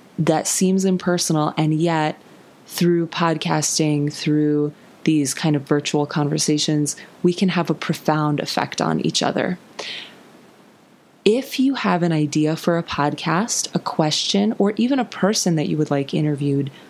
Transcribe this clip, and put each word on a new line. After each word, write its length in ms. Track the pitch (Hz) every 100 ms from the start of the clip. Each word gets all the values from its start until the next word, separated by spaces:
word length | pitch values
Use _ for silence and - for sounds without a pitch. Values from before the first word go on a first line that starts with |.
| - -
that 280 | 156 156 -
seems 360 | - 185 190
impersonal, 720 | 190 185 - 175 - 156 151 -
and 180 | 156
yet 480 | 156 170 160 156 - - - - - -
through 400 | - 175 170 165
podcasting, 1040 | - 170 156 175 156 147 - 156 147 147
through 600 | - 156 151 151 147 147 - - -
these 300 | - 156 135
kind 220 | - 165 147
of 80 |
virtual 420 | 139 147 143 147 147
conversations, 880 | 160 147 151 - 151 151 151 147 - - -
we 100 | 175
can 160 | 175 190
have 220 | 175 160
a 20 |
profound 680 | 151 - 160 - 156 151 147
effect 400 | - - - -
on 200 | - -
each 240 | - -
other. 340 | - - - 180 - - - - - - - - - - - - _ _ _ _ 202
If 340 | 233 254 -
you 140 | 269
have 300 | 262 208 175
an 80 | 175
idea 440 | 156 147 156 151 160
for 220 | - 170
a 60 |
podcast, 880 | 165 - 143 147 175 165 226 - -
a 60 | -
question, 760 | - - 156 - - 196 208 233
or 140 | 202 208
even 220 | 240 277
a 60 | 240
person 500 | - 190 220 185 160
that 120 | 147
you 100 | 160
would 120 | 151
like 240 | 143 139
interviewed, 560 | - 151 143 143 139 139 -